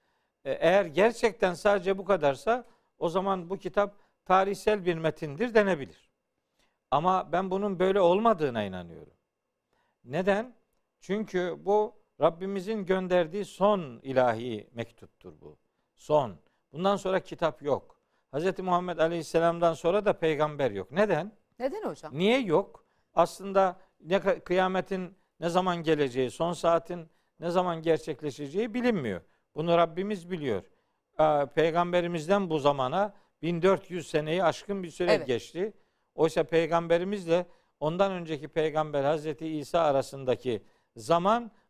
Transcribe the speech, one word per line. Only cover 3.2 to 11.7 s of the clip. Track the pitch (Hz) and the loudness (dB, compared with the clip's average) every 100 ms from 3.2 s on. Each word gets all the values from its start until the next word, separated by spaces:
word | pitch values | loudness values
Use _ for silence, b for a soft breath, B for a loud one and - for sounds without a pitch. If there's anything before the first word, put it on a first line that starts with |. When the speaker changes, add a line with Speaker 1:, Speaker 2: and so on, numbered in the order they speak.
| 196 190 170 | -2 -4 -6
Speaker 1:
bu | 190 | -10
kitap | 185 208 202 - _ _ | -4 -2 -2 -4 _ _
tarihsel | - 185 196 196 - 214 | 2 4 4 0 0 0
bir | 175 | 0
metindir | 165 160 - 156 143 240 | 0 -2 -2 -6 -4 2
denebilir. | 220 202 160 131 - _ _ _ _ _ _ _ _ - | 4 4 0 -4 -16 _ _ _ _ _ _ _ _ -2
Ama | 139 180 185 - | 0 2 0 0
ben | 175 190 | -2 0
bunun | 190 208 175 | -2 -2 2
böyle | 185 196 | 2 6
olmadığına | 175 185 233 190 147 117 | 6 6 4 2 0 0
inanıyorum. | 101 92 87 80 76 _ _ _ _ _ _ _ _ _ | -4 -6 -12 -16 -20 _ _ _ _ _ _ _ _ _
Neden? | 120 147 185 202 254 - _ _ _ _ | -8 -2 0 0 -2 -12 _ _ _ _
Çünkü | - 202 214 180 175 151 | -6 -6 -2 -2 -2 -4
bu | 170 | 0